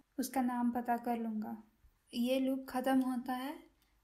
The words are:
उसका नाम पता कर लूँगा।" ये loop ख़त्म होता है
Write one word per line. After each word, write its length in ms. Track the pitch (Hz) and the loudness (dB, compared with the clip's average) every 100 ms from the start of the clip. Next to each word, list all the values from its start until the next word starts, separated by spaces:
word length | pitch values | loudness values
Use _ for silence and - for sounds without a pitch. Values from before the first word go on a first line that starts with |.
| - - | -12 -6
उसका 220 | - 269 | -2 0
नाम 300 | 247 240 240 | 0 2 2
पता 260 | 247 240 240 | 0 0 -2
कर 200 | 240 233 | 0 -2
लूँगा।" 460 | 226 214 220 220 - _ - _ _ | -2 -4 -6 -8 -14 _ -20 _ _
ये 260 | 240 240 262 | -2 2 2
loop 260 | 262 269 - | 2 0 -2
ख़त्म 300 | 254 262 269 | -2 2 4
होता 340 | 262 247 247 | 4 0 -2
है 300 | 254 269 339 - _ _ _ | -4 -4 -8 -14 _ _ _